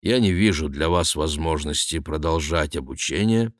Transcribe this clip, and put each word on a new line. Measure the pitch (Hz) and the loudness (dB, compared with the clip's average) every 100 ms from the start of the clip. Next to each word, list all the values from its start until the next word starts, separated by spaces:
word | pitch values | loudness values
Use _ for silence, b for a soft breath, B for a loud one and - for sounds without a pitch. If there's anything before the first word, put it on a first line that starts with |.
Я | 90 127 | 2 4
не | 107 | 4
вижу | 90 107 78 76 | 4 4 2 -2
для | 69 80 | -2 2
вас | 87 80 73 | 2 2 0
возможности | 78 76 80 78 76 73 - 82 | -2 -2 -2 -2 -2 -4 -4 -4
продолжать | 76 76 78 82 73 82 76 - | -4 -4 0 -2 0 0 0 -4
обучение | 65 67 - 73 107 113 113 | -8 -8 -4 0 2 2 0